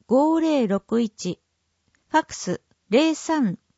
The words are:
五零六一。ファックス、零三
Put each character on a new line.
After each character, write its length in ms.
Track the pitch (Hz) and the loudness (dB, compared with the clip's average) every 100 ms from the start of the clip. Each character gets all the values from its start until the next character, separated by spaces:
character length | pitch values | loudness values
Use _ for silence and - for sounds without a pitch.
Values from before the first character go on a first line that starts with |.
| - | 0
五 320 | 254 302 320 | 2 4 2
零 280 | 320 294 220 | 0 0 0
六 320 | 196 - 226 | -2 -2 -2
一。 400 | 233 - 180 - _ _ _ _ _ _ _ | -2 -6 -10 -10 _ _ _ _ _ _ _
フ 80 | 311 | -2
ァ 20 | |
ッ 40 | - | -2
ク 80 | - | -6
ス、 240 | - 175 _ _ - | -8 -8 _ _ -2
零 240 | 220 320 | 2 2
三 440 | 302 - 311 233 165 _ | 0 -4 -2 -2 -4 _